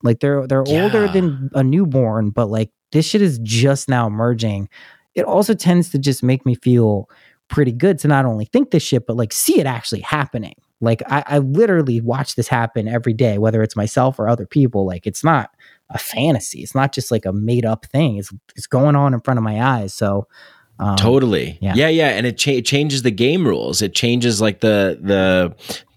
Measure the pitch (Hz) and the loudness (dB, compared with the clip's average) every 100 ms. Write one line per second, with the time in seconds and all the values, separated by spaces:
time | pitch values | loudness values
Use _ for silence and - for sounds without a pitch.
0 | 120 113 143 143 131 135 135 156 202 220 | 0 0 0 0 0 0 2 2 2 2
1 | 202 190 180 135 135 143 131 165 180 131 | 2 0 0 -2 -4 0 2 2 2 2
2 | 113 110 104 113 107 110 110 _ _ 151 | 0 0 0 0 0 0 -4 _ _ 0
3 | 160 214 190 120 110 113 139 139 - 123 | 2 2 2 0 -2 2 2 2 0 0
4 | 113 107 117 117 113 98 98 - - - | 0 0 0 0 -2 -4 -8 -14 -20 -20
5 | _ - - 190 208 220 175 175 170 139 | _ -4 0 2 2 0 2 2 2 0
6 | 139 127 123 131 131 120 127 120 110 101 | -2 0 0 0 0 -2 2 4 4 0
7 | - _ _ _ - - 131 120 185 165 | -4 _ _ _ -6 0 0 2 0 2
8 | 147 139 131 110 113 247 285 160 - 127 | 2 2 2 -2 0 0 2 0 2 -2
9 | - 117 113 - - 339 139 117 - 104 | -2 -4 -2 -2 2 2 2 -4 -6 -8
10 | - 151 135 120 - - _ - 117 113 | -4 -4 -2 -6 -10 -16 _ -2 0 0
11 | - 143 135 143 135 151 226 175 135 117 | 0 -2 0 0 2 2 2 2 2 -2
12 | 113 131 127 - 117 120 117 117 107 117 | -2 -4 -4 -4 0 0 0 -2 -2 -2
13 | 120 110 120 104 110 110 110 110 107 - | -2 0 0 2 2 2 0 -2 -2 0
14 | 131 135 107 120 95 151 131 104 95 87 | 0 0 -2 -2 0 2 2 2 -2 -4
15 | 107 - 156 147 - _ - _ _ - | -8 -4 0 0 -2 _ -20 _ _ -12
16 | - - 151 127 - - - 135 139 - | -8 -2 0 0 -4 -14 -8 -4 -4 -4
17 | - 110 95 101 107 120 113 110 - 135 | -4 -4 -2 -4 -2 0 -2 -4 -4 -2
18 | 156 101 98 98 _ - - 123 147 143 | -2 -2 -10 -16 _ -18 -4 0 2 2
19 | 139 120 - 123 110 107 131 123 98 - | 2 0 -2 -2 -2 0 0 0 -4 -4
20 | 104 98 - - - _ _ - 101 98 | -2 -2 -6 -14 -20 _ _ -8 -4 0
21 | 107 135 127 85 64 78 95 104 156 160 | 4 4 2 0 -2 -6 -2 2 2 2
22 | 147 104 120 - 143 131 113 143 147 135 | 2 0 -2 -2 -2 0 0 0 0 0
23 | 123 98 123 180 147 71 58 87 104 - | 0 2 0 2 2 0 -2 -2 -2 -2
24 | 120 123 120 104 107 95 110 104 95 62 | 0 0 0 0 -2 0 2 2 0 -2
25 | 92 98 95 92 87 - - - _ | 0 2 4 2 0 -4 -14 -14 _